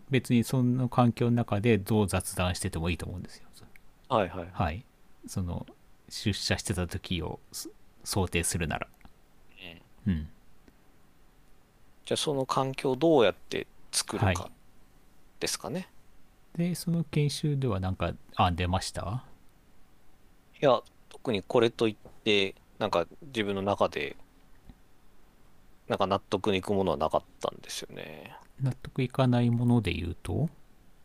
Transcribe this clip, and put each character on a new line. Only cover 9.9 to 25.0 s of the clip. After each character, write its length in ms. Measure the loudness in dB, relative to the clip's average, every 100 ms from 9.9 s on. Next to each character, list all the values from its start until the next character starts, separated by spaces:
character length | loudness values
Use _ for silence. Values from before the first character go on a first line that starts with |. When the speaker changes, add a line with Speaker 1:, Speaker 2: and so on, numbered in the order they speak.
| -8 -4
Speaker 2:
う 40 |
ん。 40 |
Speaker 1:
う 20 | -2
ん。 140 | -4 -14 -20 -20 -20 -20 -20 -20 -20 _ -20 -20 -20 -20 _ _ -20 -20 -4
Speaker 2:
じ 80 |
ゃ 20 | -2
あ 20 |
そ 160 | -2 -2
の 100 | -2
環 280 | -2 -2
境 180 | -2 -2
を 40 | 2
ど 240 | 6 8
う 40 |
や 80 | 6
っ 20 |
て 320 | 4 -6 -8 -8 -14 -6
作 260 | -6 -4 0
る 20 |
か 60 | 2
Speaker 1:
は 80 |
い。 40 | 2 -4 -16 -20 -20 -20 -20 -20 -20 -20 -8
Speaker 2:
で 80 | -6
す 100 | -4
か 120 | -6
ね。 180 | -8 -8 -18 -20 -20 -20 -20 -10 -4
Speaker 1:
で、 200 | -2 -2
そ 160 | -2
の 120 | -2
研 260 | 0 0 0
修 300 | 0 -2 0
で 80 | 0
は 120 | 0
な 120 | -2
ん 40 | -2
か 180 | -4 -4 -6 0
案 200 | 2 2
出 120 | 0
ま 120 | -2
し 120 | -4
た？ 340 | -8 -6 -8 -10 -20 -20 -20 -20 -20 -20 -20 -20 -20 -20 -20 -20 2
Speaker 2:
い 40 | 4
や、 160 | 4 0 -18 -20
特 240 | -10 -4
に 80 | -4
こ 180 | 2 4
れ 120 | 4
と 160 | 4 0
い 40 |
っ 200 | 0 -12 -4
て、 320 | 4 4 4 -4 -20 -4
な 80 | 0
ん 40 |
か 160 | 0 0 -8
自 200 | -6 -4
分 120 | -2 0
の 60 |
中 280 | 0 2 2
で、 260 | 0 -8 -10 -18 -20 -20 -20 -20 -20 -20 -20